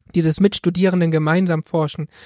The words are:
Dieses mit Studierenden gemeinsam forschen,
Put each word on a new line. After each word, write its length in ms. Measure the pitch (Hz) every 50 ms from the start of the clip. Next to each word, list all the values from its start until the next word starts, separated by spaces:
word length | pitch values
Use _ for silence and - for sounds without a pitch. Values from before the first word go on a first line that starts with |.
| _ - -
Dieses 240 | 175 160 160 156 -
mit 160 | 190 202 -
Studierenden 560 | - - 175 165 175 190 185 180 180 170 165
gemeinsam 520 | 160 156 151 151 165 185 190 175 165 160 -
forschen, 440 | - - 160 156 143 - - 151 - _ - -